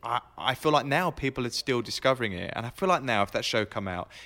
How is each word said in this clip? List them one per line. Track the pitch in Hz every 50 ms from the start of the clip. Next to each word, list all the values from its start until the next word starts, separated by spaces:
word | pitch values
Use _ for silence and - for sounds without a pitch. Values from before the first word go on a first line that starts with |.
I, | - 117 120 123 - - - -
I | - 123 127
feel | - - 156
like | 151 139 120 143
now | 139 165 185 170
people | - - 139 135 - 135 120
are | 120
still | - - - - 127 120 107
discovering | - - - - 135 135 123 120 104 92
it. | 87 90 87 -
And | - 113
I | 120
feel | - - 196 185
like | 180 147 135
now | 127 113 101
if | 101 - -
that | 110 -
show | - - 110 104
come | - - 110 101 95
out, | 90 90 - - - - -